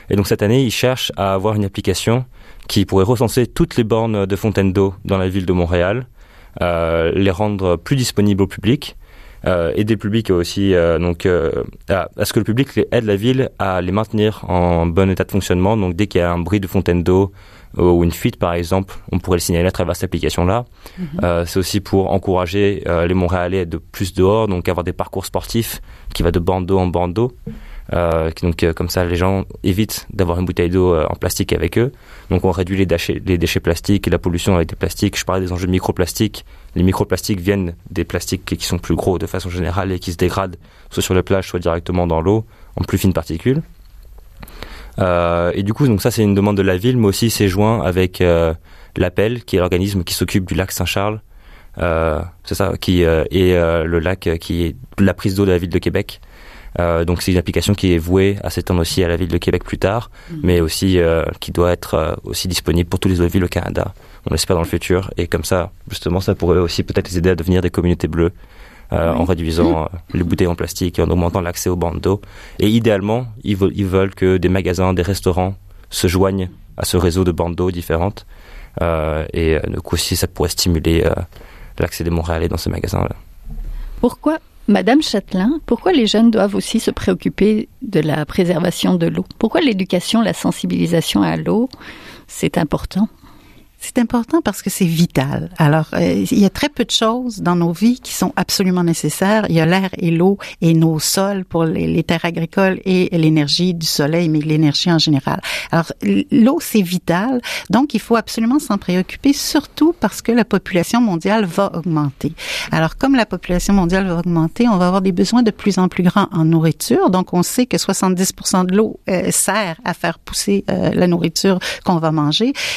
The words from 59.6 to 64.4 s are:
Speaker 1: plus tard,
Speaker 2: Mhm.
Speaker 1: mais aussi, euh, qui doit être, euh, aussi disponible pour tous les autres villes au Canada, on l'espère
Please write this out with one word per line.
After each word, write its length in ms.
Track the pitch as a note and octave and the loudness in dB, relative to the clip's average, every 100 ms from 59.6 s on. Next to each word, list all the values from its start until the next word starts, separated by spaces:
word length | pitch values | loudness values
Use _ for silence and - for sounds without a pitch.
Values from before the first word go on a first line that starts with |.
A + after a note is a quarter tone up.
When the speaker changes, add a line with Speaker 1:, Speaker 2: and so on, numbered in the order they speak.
Speaker 1:
plus 160 | - - | -2 -2
tard, 320 | F#2 A2+ - - - | 0 -2 -6 -16 -14
Speaker 2:
Mhm. 120 | D#3+ | -2
Speaker 1:
mais 180 | F#2 F2 | 2 2
aussi, 380 | D#2+ - F#2+ F2+ | 2 0 2 4
euh, 260 | E2 E2 D2+ - | 4 2 -2 -6
qui 140 | - | -6
doit 180 | - F2 | 0 2
être, 240 | F2 - | 0 -2
euh, 200 | E2+ D#2+ - | -2 -2 -6
aussi 240 | - - F#2 | -8 -6 -4
disponible 400 | E2+ - E2+ F2 | -4 0 0 0
pour 100 | - | 0
tous 100 | F#2+ | 0
les 120 | F2+ | 2
autres 100 | F2 | 2
villes 140 | F#2+ | 2
au 40 | F2 | 0
Canada, 460 | - - - - - - - - | -2 -4 -4 -4 -8 -20 -12 -4
on 40 | |
l'espère 240 | F2 | -2